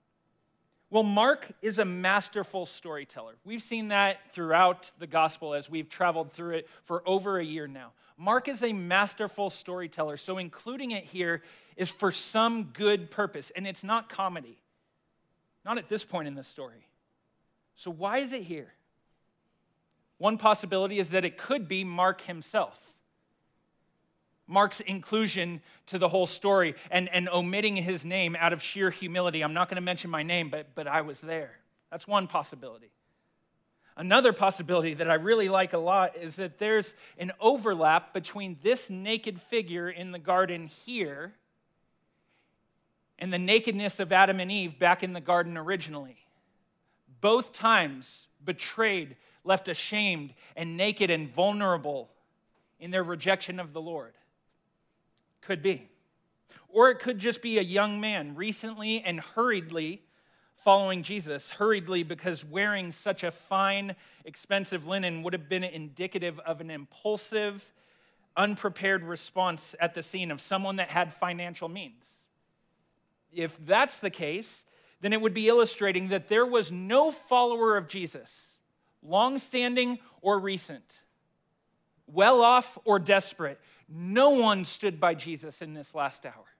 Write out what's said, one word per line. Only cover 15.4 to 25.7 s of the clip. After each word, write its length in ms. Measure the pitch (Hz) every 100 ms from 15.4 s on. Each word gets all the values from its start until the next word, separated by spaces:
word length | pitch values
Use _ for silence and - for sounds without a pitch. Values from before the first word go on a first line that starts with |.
| _ _ 196
Not 140 | 233
at 100 | -
this 160 | 214 -
point 220 | 180 151
in 80 | 139
the 80 |
story. 420 | 127 - 131 117 _ _ _ _ _ _ _ _ _
So 160 | _ 180
why 300 | 160 196 254
is 120 | 262
it 120 | 262
here? 300 | 170 156 120 _ _ _ _ _ _ _ _ _ _ _ _ _ _ _
One 180 | 190 220
possibility 600 | 220 208 180 190 196 208
is 120 | 170
that 140 | 185 175
it 120 | -
could 300 | - 277 170
be 160 | 190
Mark 380 | 185 175 185 185
himself. 720 | - 170 - 214 131 - _ _ _ _ _ _ _ _ _ _ _ _ _ _ _ _ _
Mark's 360 | 196 208 -
inclusion 800 | 196 190 - 214 214 175 170 165 _